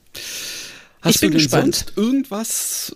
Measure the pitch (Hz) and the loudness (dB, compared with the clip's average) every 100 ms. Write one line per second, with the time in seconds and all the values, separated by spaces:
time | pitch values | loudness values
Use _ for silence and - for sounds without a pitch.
0 | _ - - - - - - - - _ | _ -16 -12 -10 -10 -12 -14 -18 -20 _
1 | - - - 160 147 156 269 - - - | 2 4 4 4 4 4 2 0 -4 -2
2 | 220 269 262 202 226 - - - - | 2 2 0 -4 -4 -4 -4 -6 -8